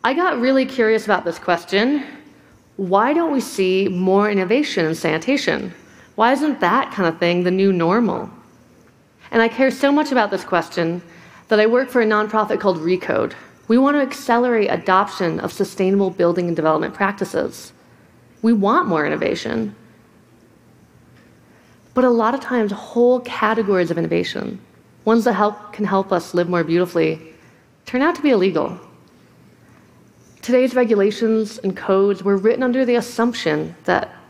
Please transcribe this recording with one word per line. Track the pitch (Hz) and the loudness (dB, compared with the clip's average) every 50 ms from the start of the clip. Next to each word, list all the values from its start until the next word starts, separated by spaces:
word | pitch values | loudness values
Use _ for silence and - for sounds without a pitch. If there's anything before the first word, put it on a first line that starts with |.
| - | -2
I | 233 269 | -2 0
got | 320 359 370 - 247 | 0 0 0 0 0
really | 233 262 269 269 262 | 0 2 2 2 0
curious | 262 - - 226 220 220 214 214 | -2 -2 0 2 2 2 0 2
about | 208 202 180 - | 0 0 0 0
this | 175 165 - | -6 -8 -6
question. | - - 175 170 - - 190 196 220 254 294 285 262 - - - - - - - _ _ - _ _ _ _ | -2 -2 -2 -2 -2 -2 0 0 2 2 0 -2 -4 -8 -16 -20 -20 -20 -20 -20 _ _ -20 _ _ _ _
Why | - 196 175 190 196 220 262 302 | -8 -4 0 2 2 2 2 2
don't | 330 339 320 | 0 0 0
we | 285 262 | -2 -2
see | - - - - 190 185 185 190 196 | -4 -4 -2 -2 0 2 2 2 0
more | 196 185 175 185 185 190 196 208 214 | 0 -2 0 0 2 2 2 2 2
innovation | 208 196 185 175 220 269 294 - - 196 165 | 0 0 0 0 0 0 0 -2 -2 -2 -2
in | 156 165 | -2 -2
sanitation? | 160 - 165 156 160 - - 277 277 - - 160 - - 185 - - - - - - - - _ | -2 -2 -2 -2 -2 0 -2 -2 0 0 -2 -2 -2 -4 -8 -12 -16 -20 -20 -20 -20 -20 -16 _
Why | - 220 240 269 | 0 2 2 2
isn't | 262 294 311 254 - | 2 0 -2 -2 0
that | - 175 202 254 - - | 0 2 2 0 0 -2
kind | - - 185 | -4 -2 -2
of | 165 165 165 | -2 0 0
thing | 175 170 175 175 180 | 0 0 0 2 0
the | 180 | 0
new | 180 190 196 196 190 | 2 2 2 2 2
normal? | 175 165 165 185 233 240 190 175 - - - - - - - _ _ - _ _ _ _ - _ _ _ _ _ _ - - | 2 2 2 2 2 0 0 -2 -4 -8 -10 -14 -20 -20 -20 _ _ -20 _ _ _ _ -20 _ _ _ _ _ _ -18 -2
And | - 233 | 0 0
I | 226 | 0
care | 226 226 240 269 262 | 0 2 0 0 0
so | 247 - - 277 | 2 0 0 2
much | 285 302 302 302 | 2 2 0 0
about | 277 247 214 202 | 0 0 0 0
this | 202 180 - | -2 -6 -4
question | - 190 170 165 - - - 165 165 170 175 - - - - - - - - - _ | -2 -2 -2 -2 -2 -4 -4 -2 -2 -4 -6 -10 -16 -20 -20 -20 -20 -20 -20 -4 _
that | 226 208 | 2 4
I | 214 | 4
work | 220 233 247 269 262 | 4 4 2 0 0
for | - 247 | 0 0
a | 226 | 2
nonprofit | 214 214 208 214 208 220 220 214 208 254 - | 4 2 2 0 0 0 -2 0 0 -2 0
called | - 202 180 | 0 0 0
Recode. | 160 156 170 185 185 - - - 107 117 127 - - - - - - _ | 0 0 0 0 0 0 -2 -2 -2 -2 -4 -6 -12 -20 -20 -20 -20 _
We | - 226 | 2 2
want | 247 269 277 294 | 4 4 4 2
to | 294 | 2
accelerate | 269 262 - - - - 233 233 247 247 240 220 202 - | 0 -2 -4 -10 -2 0 2 2 2 2 2 0 0 0
adoption | - 175 - - 185 185 208 214 - - 190 165 160 165 | -2 -2 0 2 2 2 2 0 -4 -4 -4 -4 -4 -4
of | - - - | -6 -8 -4
sustainable | - 196 - - - 190 185 196 196 196 190 | -4 -6 -6 -2 -2 0 2 2 2 2 0
building | 180 - 175 170 170 180 175 | 0 0 0 2 2 0 -2
and | 175 170 | -2 -2
development | 160 156 156 156 156 - - - | 0 0 0 0 0 -2 -4 -4
practices. | - 202 196 202 - 196 - - 165 - 131 - - - - - _ _ _ - _ _ _ _ - _ _ _ _ | -2 -2 -2 -2 -4 -8 -6 -4 -4 -4 -4 -8 -12 -20 -20 -20 _ _ _ -20 _ _ _ _ -20 _ _ _ _
We | - 226 | 0 2
want | 233 208 196 196 233 359 370 | 2 2 2 2 2 2 2
more | 240 170 156 147 | 0 0 0 0
innovation. | 147 151 151 - - - - - - - 226 226 208 - - - - - _ _ _ _ _ _ _ _ _ _ _ _ _ _ _ _ _ _ _ _ _ _ _ - - _ _ _ _ _ _ _ _ _ _ _ _ _ _ - | -2 -2 -2 -2 -2 -4 -4 -6 -6 -4 -4 -6 -6 -10 -14 -20 -20 -20 _ _ _ _ _ _ _ _ _ _ _ _ _ _ _ _ _ _ _ _ _ _ _ -20 -20 _ _ _ _ _ _ _ _ _ _ _ _ _ _ 0
But | 254 247 | 2 4
a | 254 | 4
lot | 240 233 220 220 254 | 4 4 2 0 0
of | 269 | -2
times, | - - 254 240 220 202 | -4 -4 -2 0 0 -2
whole | 196 190 - - - 240 240 247 254 247 | -4 -8 -12 -6 0 2 4 4 4 2
categories | 247 - - - 226 214 220 220 214 196 202 185 175 160 | -2 -8 -4 -2 0 0 0 0 0 0 2 0 2 0
of | 170 170 | 0 -2
innovation, | 170 165 170 170 180 - - - - - - 190 - _ _ _ _ _ _ _ - | -2 0 -2 -2 -2 -4 -6 -8 -8 -8 -10 -12 -16 _ _ _ _ _ _ _ 0
ones | 214 226 233 208 | 2 2 4 4
that | 254 208 | 2 2
help, | 185 208 208 208 - - - - | 2 0 0 0 -6 -18 -18 -8
can | - 208 | -6 -4
help | 185 196 190 190 196 | 0 0 0 0 0
us | 196 170 165 - - | -2 -4 -4 -2 -2
live | 180 175 175 | -2 -2 0
more | 180 175 165 | 0 -2 0
beautifully, | 151 165 175 180 175 - 170 160 156 160 160 - - - - - - _ _ _ _ _ _ _ | 0 0 0 0 0 0 0 0 0 -2 -6 -12 -20 -20 -20 -20 -20 _ _ _ _ _ _ _
turn | - - 254 | -6 -2 0
out | 277 330 339 | 0 0 0
to | - - | 0 2
be | 294 | 2
illegal. | 254 202 185 196 165 160 - - - - - - - - - _ _ _ _ _ _ _ _ - _ _ _ - - - _ _ _ - _ _ _ _ _ _ - _ | 4 4 2 2 0 0 -4 -4 -6 -12 -16 -20 -20 -20 -20 _ _ _ _ _ _ _ _ -20 _ _ _ -20 -20 -20 _ _ _ -20 _ _ _ _ _ _ -20 _
Today's | - - 240 254 254 254 247 | -2 2 2 4 4 4 2
regulations | 254 247 220 226 202 196 214 208 - 233 220 220 220 220 208 - - | 2 2 4 4 4 4 2 2 0 0 0 2 0 0 -4 -8 -6
and | - 196 185 | -6 -6 -4
codes | - - - 190 190 196 202 202 - 175 | -4 -2 0 2 2 4 2 0 0 0
were | 202 202 | 0 0
written | 196 185 220 240 - 254 | 2 2 0 0 2 0
under | 254 240 262 269 | 0 2 0 2
the | 240 240 | 2 2
assumption | 240 233 240 - - 226 247 233 - - 165 151 151 156 160 170 - - | 0 0 -4 -2 -2 -2 -2 -2 -2 -2 -2 -2 -2 -4 -6 -10 -8 -2
that | - 175 - - - - - - - | 0 0 0 0 -4 -12 -20 -20 -20